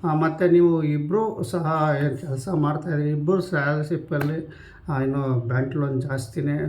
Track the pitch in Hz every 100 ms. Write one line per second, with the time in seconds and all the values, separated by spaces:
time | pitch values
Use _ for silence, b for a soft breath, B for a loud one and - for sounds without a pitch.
0 | 170 156 160 156 180 175 175 165 151 147
1 | 147 202 220 - 127 175 156 160 156 139
2 | 147 123 143 131 196 170 147 202 175 147
3 | 147 151 147 190 175 156 143 151 151 170
4 | - 147 143 160 160 B B B - 135
5 | 135 139 135 127 117 123 135 151 139 131
6 | 127 135 - - 143 147